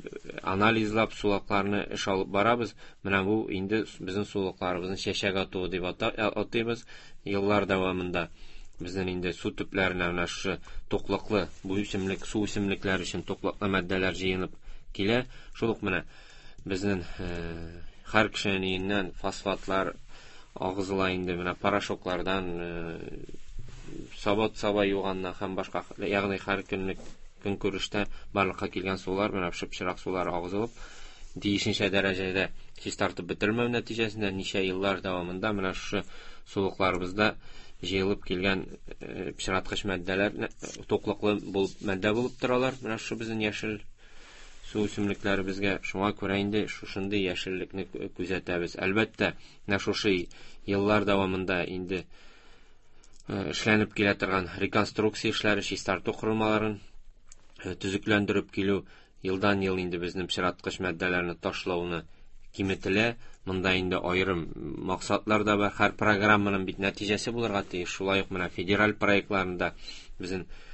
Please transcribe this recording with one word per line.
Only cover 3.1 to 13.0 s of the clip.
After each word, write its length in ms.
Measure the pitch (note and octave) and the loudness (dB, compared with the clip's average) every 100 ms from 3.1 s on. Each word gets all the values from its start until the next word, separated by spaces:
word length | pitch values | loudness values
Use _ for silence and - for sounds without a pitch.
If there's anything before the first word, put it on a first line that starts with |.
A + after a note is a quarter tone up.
| G2 | 2
бу 240 | F#2+ A2 - | 4 2 0
инде 360 | F#2+ G2 G#2+ - | -2 2 0 0
с-, 140 | - | -6
безнең 260 | F#2 G2 G#2 | -4 -2 -2
сулыкларыбызны 680 | G2+ F#2+ - F2+ F2+ F#2 F#2+ | 0 -2 0 -2 0 -2 -2
чәчәк 400 | G#2 F#2 G#2 F#2+ | -2 0 2 0
атуы 340 | F2+ F#2+ F2+ | 0 -2 -2
дип 140 | F2+ | 0
ата-, 300 | F2+ - A2+ - | -2 0 -2 0
а-, 160 | G#2 G#2+ | 0 0
атыйбыз. 440 | G2+ A#2 A2+ A#2 - - - - G2+ | 0 0 0 -2 -6 -16 -14 -10 -2
Еллар 400 | G2 G2 G#2 F#2+ | 0 4 4 4
дәвамында 640 | F#2+ F#2 F2+ F2+ F2 E2 - - - - - | 2 2 0 0 -2 -2 -6 -12 -12 -12 -8
безнең 280 | F2 F#2+ F#2 | -6 -2 -2
инде 220 | F2+ F2+ - | 0 -2 -2
су 140 | G#2+ | -4
төпләренә 560 | - - G2 F#2 F2+ F2 | -4 -2 2 2 2 0
менә 140 | F2 E2+ | 2 -2
шушы 300 | - F#2+ E2+ - - - | -2 -2 -4 -4 -8 -2
туклыклы, 560 | G#2 - F#2+ - G#2 E2 - | -2 0 -2 2 0 0 -4
бу 140 | F#2+ G2 | -2 -2
үсемлек, 440 | G#2 G2 F#2+ F#2 - | 0 -2 -2 -2 -2
су 180 | A2 G#2 | 0 0
үсемлекләре 580 | G#2+ G2+ F#2+ G2+ F#2 | 2 0 2 2 0